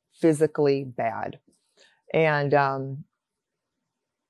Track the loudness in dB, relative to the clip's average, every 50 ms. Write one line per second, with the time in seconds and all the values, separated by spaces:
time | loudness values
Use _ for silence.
0 | _ _ _ _ 2 2 4 4 2 0 0 0 0 2 0 0 -4 -8 -8 -6
1 | -6 -4 -4 -6 -8 -10 -10 -14 _ _ _ _ _ _ _ _ _ _ _ _
2 | _ -4 0 2 2 2 2 0 0 2 2 2 2 2 -2 -4 -6 -8 -10 -12
3 | -14 -18 _ _ _ _ _ _ _ _ _ _ _ _ _ _ _ _ _ _
4 | _ _ _ _ _